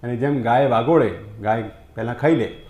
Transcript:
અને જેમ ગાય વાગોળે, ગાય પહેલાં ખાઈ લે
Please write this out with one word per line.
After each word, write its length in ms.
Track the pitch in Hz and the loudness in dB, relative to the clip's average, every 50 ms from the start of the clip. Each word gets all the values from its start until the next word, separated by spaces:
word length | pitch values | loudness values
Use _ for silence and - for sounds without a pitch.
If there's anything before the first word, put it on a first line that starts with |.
| - | -6
અને 140 | 120 123 | -6 -4
જેમ 260 | 113 127 143 147 135 117 | -2 0 0 0 0 0
ગાય 240 | 113 120 123 - | 2 2 4 4
વાગોળે, 440 | - 120 113 117 131 170 160 131 107 90 - - - - - 104 | 4 2 2 2 4 4 4 4 2 -2 -6 -14 -16 -16 -8 -2
ગાય 220 | 107 110 117 110 104 - - - - - | -2 -2 -2 -2 -8 -12 -18 -20 -18 -10
પહેલાં 240 | - 113 117 120 - | -8 -6 -6 -6 0
ખાઈ 180 | - 151 165 | 2 2 2
લે 80 | 139 113 90 - - - | 2 0 -4 -6 -12 -18